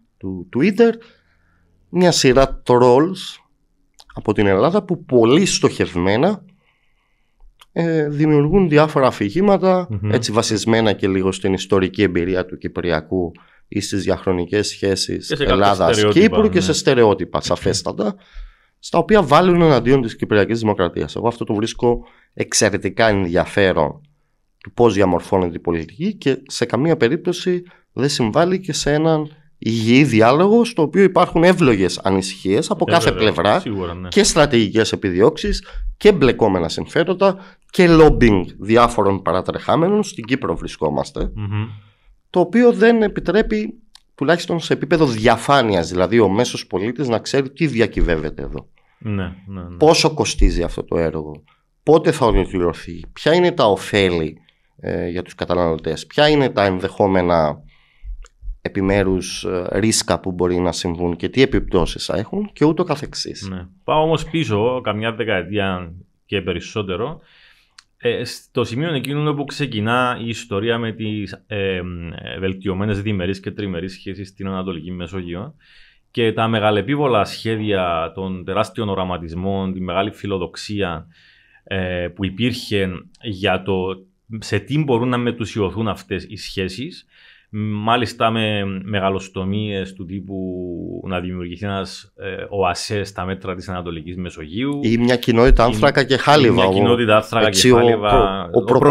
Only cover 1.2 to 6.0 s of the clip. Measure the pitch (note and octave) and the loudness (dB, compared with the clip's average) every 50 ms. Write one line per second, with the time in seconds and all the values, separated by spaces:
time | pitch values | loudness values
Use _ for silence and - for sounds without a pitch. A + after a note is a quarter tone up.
1.2 | _ _ _ _ _ _ _ _ _ _ _ _ _ _ - F3 F3+ F3 - - | _ _ _ _ _ _ _ _ _ _ _ _ _ _ 0 2 4 4 4 4
2.2 | - C3+ A#2+ C3 C3+ - - - - - B2 A#2+ B2 B2+ B2 C3+ D#3+ F#3+ F#3+ - | 4 4 6 6 4 2 0 -6 0 2 4 6 6 6 6 6 4 2 -2 -8
3.2 | - - - - _ _ _ _ _ _ _ _ _ _ _ _ _ - - - | -12 -16 -18 -20 _ _ _ _ _ _ _ _ _ _ _ _ _ -16 -16 -6
4.2 | - A2 G2+ G#2 G#2 G2 F#2+ G2 A#2+ E3 F#3 G#3 G3+ - F3 - - - B2 A#2+ | -4 -2 0 2 2 4 4 4 4 2 2 0 -2 -2 -6 -6 -4 0 4 4
5.2 | A2+ A2+ C#3 F3+ G3 - - - - B2+ - - F#2+ - - F2 | 6 6 6 4 4 2 0 0 0 0 0 0 -2 -2 0 0